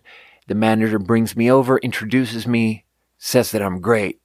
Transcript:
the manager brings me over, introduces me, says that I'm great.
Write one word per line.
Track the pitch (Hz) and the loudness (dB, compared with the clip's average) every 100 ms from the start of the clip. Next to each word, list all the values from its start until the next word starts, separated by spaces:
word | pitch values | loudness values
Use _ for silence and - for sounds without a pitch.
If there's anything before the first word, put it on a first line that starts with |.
| _ - - _ - | _ -20 -20 _ -6
the | 104 | 0
manager | 113 110 110 110 | 2 2 2 0
brings | 92 117 110 - | 0 0 0 0
me | 117 | 4
over, | 131 123 131 | 4 4 0
introduces | 127 - 107 127 123 113 110 | 0 -6 -2 -2 -2 -6 -2
me, | 117 113 110 _ _ _ _ | 0 0 -2 _ _ _ _
says | - 127 113 | -2 0 0
that | 110 | -2
I'm | 101 92 | -4 -4
great. | 92 113 95 - | 0 0 -2 -8